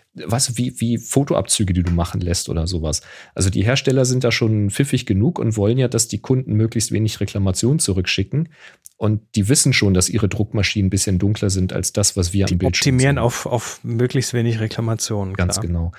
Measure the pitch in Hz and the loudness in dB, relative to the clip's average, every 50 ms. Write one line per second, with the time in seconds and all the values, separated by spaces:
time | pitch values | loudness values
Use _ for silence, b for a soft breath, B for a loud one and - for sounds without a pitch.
0 | B _ _ - - 78 113 127 - - 117 117 123 127 123 - 117 117 117 110 | B _ _ -14 -6 -2 -2 0 0 -2 -2 -2 -4 -4 -4 -2 -2 -2 -2 -2
1 | 117 - - 135 139 - - - - - - - 107 92 87 90 87 87 87 85 | -4 0 0 2 2 2 2 0 0 0 0 0 0 2 2 2 2 2 2 0
2 | 82 - - 101 90 87 82 - - - - 82 80 95 90 82 78 78 73 - | 0 -2 -2 -4 -2 -2 -2 -4 -4 -4 -4 -2 -2 -2 -2 -4 -2 -2 -4 -4
3 | B B B B B B B - 92 98 92 - 98 123 135 139 - 139 127 135 | B B B B B B B -2 0 0 0 2 2 2 2 2 2 2 2 2
4 | 127 123 127 127 131 117 110 - 123 110 110 107 104 101 - - 139 139 - 123 | 2 2 2 0 0 0 2 2 2 2 2 2 0 0 0 0 0 0 0 -2
5 | - - 104 95 110 165 170 - 117 117 107 107 98 107 120 131 127 120 - 113 | 0 0 0 2 2 2 0 0 -2 -2 0 2 2 2 2 2 0 0 0 0
6 | - - - 107 - - 135 127 131 - 110 107 113 113 - 117 - - - 101 | -2 -2 -4 -6 -2 -2 0 0 0 0 0 0 0 0 0 -2 -2 -2 0 0
7 | 110 107 - - 101 - - 101 98 98 90 - - 120 147 160 - - 92 95 | 0 0 -2 -4 -4 -4 -2 0 0 0 0 0 2 2 2 2 0 0 0 0
8 | 92 - - - 98 - - 143 165 B B B B B B B B B - - | 0 0 -2 -2 -2 -2 -2 -2 -2 B B B B B B B B B -6 -2
9 | 113 104 107 107 - _ - 107 95 104 143 - - 139 131 - 107 98 95 90 | 0 0 0 0 -4 _ -2 0 2 4 2 4 4 2 2 4 4 4 4 4
10 | 92 - - 110 - 95 - - 107 - - 110 95 - - 104 98 95 101 95 | 2 2 0 0 0 0 0 -2 -4 -2 -2 -2 -2 0 0 0 0 2 2 0
11 | - 104 95 90 101 101 107 - 107 98 92 95 92 90 - 95 92 - - 107 | 0 0 0 0 2 0 0 0 0 0 0 0 0 0 -2 -2 -4 -2 0 0
12 | 98 - - 98 87 87 92 98 95 90 90 87 - 87 87 - - 143 131 127 | 0 0 0 0 0 0 0 0 0 2 2 2 2 0 0 2 2 2 2 4
13 | 131 139 143 127 113 127 - - - - 123 117 - - - - - 117 117 113 | 4 2 2 2 2 0 0 -2 -4 -2 -2 -2 -2 -6 -10 -10 -8 -4 -2 0
14 | 123 123 - 135 120 - - 120 117 117 113 110 113 110 - - 117 110 117 113 | 0 0 0 -2 -2 -2 -2 0 0 0 0 0 -2 -4 -4 -4 -2 -2 -2 -4
15 | - - 113 101 98 92 95 - 87 87 - 98 - 85 85 82 82 85 B | -4 -4 -4 -4 -4 -4 -2 0 0 0 0 -2 -4 -2 -2 -2 -2 -4 B